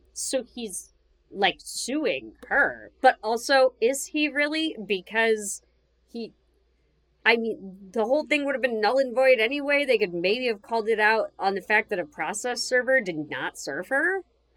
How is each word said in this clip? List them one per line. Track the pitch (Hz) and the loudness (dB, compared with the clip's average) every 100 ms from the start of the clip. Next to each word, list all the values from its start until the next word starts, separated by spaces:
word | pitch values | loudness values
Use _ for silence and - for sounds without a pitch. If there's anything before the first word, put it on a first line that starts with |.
| _ | _
So | - - 262 | -12 -6 -6
he's, | - - 226 180 - _ _ _ _ | -6 -10 -10 -10 -16 _ _ _ _
like, | 180 196 151 | -2 -2 -2
suing | - - - 277 277 135 110 - - | -10 -10 -6 -4 -2 -4 -8 -16 -4
her. | 247 233 120 104 _ | 0 0 -2 -16 _
But | 262 - | 2 2
also, | 214 233 233 269 262 - | -2 -4 2 4 4 2
is | 226 269 - | 0 0 -4
he | 311 302 | -2 -2
really? | 262 294 311 320 - | 0 -2 -2 -4 -6
Because | 196 196 180 214 226 220 208 - _ _ _ _ _ | -4 -6 -4 -2 0 0 -2 -12 _ _ _ _ _
he, | 233 214 _ _ _ _ _ _ _ _ _ 220 | -12 -12 _ _ _ _ _ _ _ _ _ 2
I | 233 | 2
mean, | 226 208 190 185 196 | 2 -6 -10 -18 -10
the | 202 214 | -2 2
whole | 285 240 | 2 2
thing | 294 277 | 0 0
would | 269 | 0
have | |
been | 247 226 | 0 2
null | 214 254 | 2 2
and | 269 | 2
void | 233 262 247 | 4 6 6
anyway. | 226 285 277 285 285 | 4 0 0 0 2
They | 233 | 2
could | 202 | 0
maybe | 175 180 233 254 | 0 0 0 -2
have | 208 | -4
called | - 233 214 | -4 -4 0
it | 214 | 2
out | 214 220 208 - | 4 2 0 -4
on | 190 | -2
the | 202 | -2
fact | 196 214 214 | 0 0 0
that | 190 | -4
a | 165 | -4
process | - 160 196 247 240 | -6 -6 -4 -6 -4
server | - 254 247 262 | 0 0 4 2
did | 196 156 147 | 2 -6 -6
not | 131 165 - | -6 -6 -8
serve | - 143 185 | -8 -8 -2
her. | 269 330 392 359 _ _ | 0 0 -2 -6 _ _